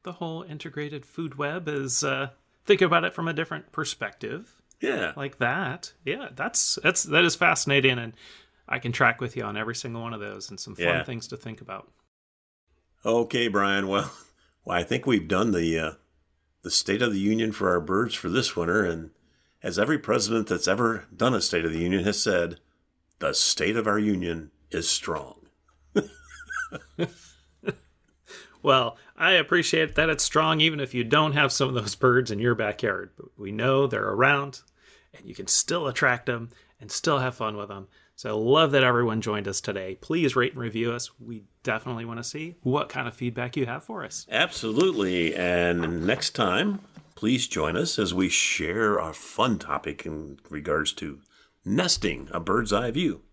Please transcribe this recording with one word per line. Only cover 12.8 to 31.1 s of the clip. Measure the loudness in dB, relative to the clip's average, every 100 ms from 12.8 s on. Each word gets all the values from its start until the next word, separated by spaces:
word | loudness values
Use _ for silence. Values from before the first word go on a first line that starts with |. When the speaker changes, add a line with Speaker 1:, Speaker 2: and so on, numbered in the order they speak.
| _ _
Speaker 2:
Okay, | 2 2 2 0 2
Brian. | 2 2 2 2
Well, | 0 -2 -10 -20 _
<laughs> | _ _
well, | -2 -2
I |
think | 0 -2 2
we've | 2 2
done | 2 2
the, | 2 2 0
uh, | -2 -8 _ _ _ _ _ _
the | -2
State | -2 0 0
of | 0
the | 2
Union | 2 2 0
for | 0 2
our | 2
birds | 2 0 0
for | -4 -2
this | 0 -2 -2
winter, | 0 2
and | 2 -2 -8 _ _ _ _ _
as | -6 0
every | 2 0
president | 2 0 2 0 0
that's | -2 0
ever | 2 0 -2 -8
done | 0 2
a | 2
State | 0 0
of | 0
the | 0
Union | 2 2
has | 2 0
said, | 2 2 0 -4 _ _ _ _ _ _
"The | -2
state | 0 0 2 0 2
of | 2
our | 2
union | 2 2 0 -4 -8 _ _
is | -4 -2
strong." | -2 -2 -6 -8 -18 _ _ _ _ _
<laughs> | -2 -2 -16 -20 -20 -12 -10 -10 -12 -16 -8 -8 -8 -20 _ _ _ -10 -10 _ _ _ _ _ -20 -20 -4
Speaker 1:
Well, | 4 4 4 -4 -20 -2
I | 4
appreciate | 4 4 2 2 2 2 2
that | 0
it's | 2
strong | 2 2 2 4
even | 2 2
if | -4
you | -2
don't | 2